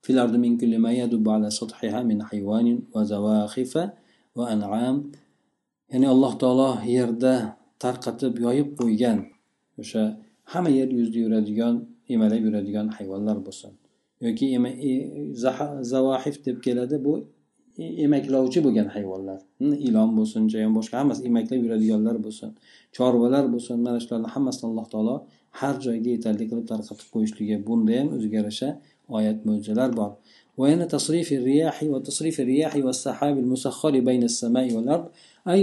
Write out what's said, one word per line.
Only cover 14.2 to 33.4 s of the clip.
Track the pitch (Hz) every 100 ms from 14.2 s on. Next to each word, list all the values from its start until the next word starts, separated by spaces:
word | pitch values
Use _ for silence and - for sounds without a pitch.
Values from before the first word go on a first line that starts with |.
yoki | 117 113 135
ema-, | 127 123 -
e, | 139 131 - 143 147
zaha-, | 131 127 - 147 143
zavahif | 120 131 131 131 147 143
deb | - 117
keladi, | 127 123 123 147
bu | 135 180 - _ _ _ _ -
e-, | 165 170
emaklovchi | 147 143 139 135 127 175
bo'lgan | 147 110 101
hayvonlar. | 101 98 95 95 95 -
Hmm, | - 139
ilon | 143 127 110 110 110
bo'lsin, | 110 113 110
chayon, | 110 110
boshqa | 110 110 120
hammasi | 143 120 123
emaklab | 117 110 131
yuradiganlar | 113 110 110 107 110 117
bo'lsin, | 110 - 113 - _ - _
chorvalar | - 127 120 120 135 135
bo'lsin, | 120 - 120
mana | 120 120
shularni | - 117 113
hammasini | 135 135 123 117
Alloh | 110 110
taolo | 107 110 139 - _ _
har | - 139 131
joyga | 127 117 117
yetarli | 120 117 104 110
qilib | 117 113
tarqatib | 110 107 - -
qo'yishligi, | 113 107 - 104 104
bunda | 101 117 110
ham | 120 143
o'ziga | 143 107 110
yarasha | 104 - 135 147 - _ -
oyat, | 113 107 107
mo'jizalar | 110 104 101 110 131
bor. | 113 104 - _ _ _ -
Va | 135
yana | 160 170
tasrifi | 147 - 165 165 139
riyahi | 123 143 160 - 151
va | 135
tasrifi | - - 156 156
riyahi | 127 135 156 147
va | 131
sahabil | 127 135 117 143 139